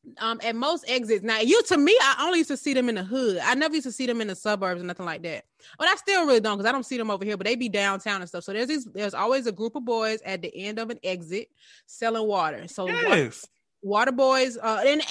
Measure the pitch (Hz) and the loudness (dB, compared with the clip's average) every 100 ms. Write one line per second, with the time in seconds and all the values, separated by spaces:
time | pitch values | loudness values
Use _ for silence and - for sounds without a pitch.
0 | - - 226 226 226 226 277 339 - 254 | -20 -6 -4 -2 -4 -2 -2 -2 -2 -2
1 | 220 214 214 220 233 440 453 339 285 466 | 0 0 2 2 6 6 6 4 6 6
2 | 269 247 311 349 311 277 294 262 247 208 | 6 2 2 2 2 -2 0 0 0 -2
3 | 190 262 240 180 202 254 311 311 254 226 | -2 0 0 2 2 2 0 -2 -4 -4
4 | 254 226 208 185 214 208 190 180 180 175 | -4 -2 -4 -4 -2 -2 -2 -4 -8 -8
5 | 175 156 165 151 _ _ - - 330 392 | -8 -8 -8 -10 _ _ -20 0 2 2
6 | - 381 311 240 214 202 214 269 240 254 | 2 2 6 4 4 0 0 0 -2 -4
7 | 220 196 202 202 190 247 240 202 202 196 | -4 -4 -4 -4 -2 -2 -2 0 0 0
8 | 214 196 180 175 185 208 247 302 226 190 | -4 -6 -6 -10 -8 -6 -2 -4 -6 -6
9 | 208 156 214 262 233 185 226 277 240 226 | -6 -2 0 0 -2 -4 -8 -6 -4 -2
10 | 220 220 - 190 170 - 202 214 226 233 | -2 -4 -6 -8 -8 -10 -8 -8 -8 -6
11 | 185 185 160 190 - _ _ - _ - | -6 -6 -6 -8 -8 _ _ -20 _ -4
12 | 226 226 220 196 160 127 175 - 185 480 | -2 0 0 0 0 -4 -10 -6 -4 0
13 | 453 202 123 - - _ _ _ 196 208 | 2 2 2 -6 -20 _ _ _ 0 2
14 | 247 247 262 262 262 233 226 214 254 302 | 2 4 4 4 2 0 -2 2 4 2
15 | - | 2